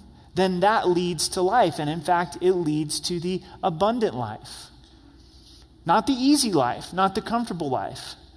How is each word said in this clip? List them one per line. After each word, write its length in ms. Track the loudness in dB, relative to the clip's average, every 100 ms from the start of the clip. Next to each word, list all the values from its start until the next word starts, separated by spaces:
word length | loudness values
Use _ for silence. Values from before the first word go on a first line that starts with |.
| -16 -20 -8
then 280 | 0 0 2
that 260 | 4 4 2
leads 420 | 2 0 -2 -4
to 120 | -2
life. 360 | 2 4 2 2
And 100 | -4
in 120 | -4
fact, 380 | 0 0 0 0
it 120 | 0
leads 460 | 2 0 -2 -2 -4
to 180 | -4 -4
the 240 | -2 -4 -6 -6
abundant 540 | -4 0 0 2 -2 -2
life. 540 | -6 -8 -14 -16 -18 -20 -20 -20 -20 -20 -20 -20 -20 -20 -20 -10 0
Not 220 | 2 2
the 60 |
easy 380 | 2 4 4 4
life, 400 | 2 2 -2 -6
not 200 | 0 0
the 80 | 0
comfortable 480 | -2 -2 -4 -4 -2
life. 460 | -2 -4 -8 -14 -16 -20